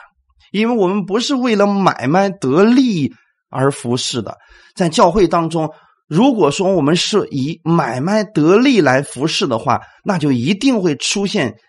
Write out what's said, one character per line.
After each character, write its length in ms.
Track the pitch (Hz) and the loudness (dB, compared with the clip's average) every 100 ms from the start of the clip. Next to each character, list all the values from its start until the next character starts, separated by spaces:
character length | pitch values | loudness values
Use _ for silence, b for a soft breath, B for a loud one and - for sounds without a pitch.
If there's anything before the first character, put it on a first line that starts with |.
| - _ _ _ b | -20 _ _ _ b
因 160 | 196 226 | -2 0
为 80 | 240 | 0
我 100 | 180 | 0
们 180 | 202 | -2
不 160 | 180 214 | -2 -4
是 140 | 233 | -2
为 220 | 269 247 208 | -2 0 2
了 100 | 202 | 2
买 400 | 196 175 - 123 | 2 0 0 0
卖 240 | 180 196 | 0 0
得 340 | 196 131 151 | -2 0 2
利 480 | 214 254 254 180 127 B B B _ | 4 4 2 0 -4 B B B _
而 220 | 135 135 | -2 -2
服 240 | 135 120 123 | -2 -4 -4
侍 260 | - 123 | -4 -6
的。 140 | 98 - b b b | -8 -12 b b b
在 140 | - 175 | -4 -2
教 220 | 180 185 | 2 2
会 180 | 214 165 | 4 2
当 220 | 175 160 | 0 -2
中， 200 | 165 151 B B B - | -4 -6 B B B -4
如 260 | 156 269 | 2 2
果 160 | 220 143 | 4 0
说 240 | 143 185 | 2 0
我 60 | 185 | 0
们 160 | 139 175 | 2 0
是 320 | - 208 - | 0 -2 -2
以 300 | 135 139 - | -4 -6 -6
买 380 | 160 170 131 123 | 0 0 0 -4
卖 240 | 165 214 | -2 -2
得 320 | 214 156 151 202 | -2 0 4 4
利 240 | 269 226 | 4 4
来 220 | 143 131 | 2 2
服 240 | 147 123 156 | -2 -6 -4
侍 200 | - 175 | -2 -2
的 120 | 110 | -2
话， 240 | 135 113 B B | -2 -4 B B
那 160 | - 180 | -6 -2
就 140 | 147 | 0
一 220 | 123 127 | -2 -2
定 260 | 190 269 233 | 0 0 0
会 160 | 180 143 | -2 -2
出 300 | - 202 196 | -4 -4 -2
现 320 | 196 120 - | -2 -4 -6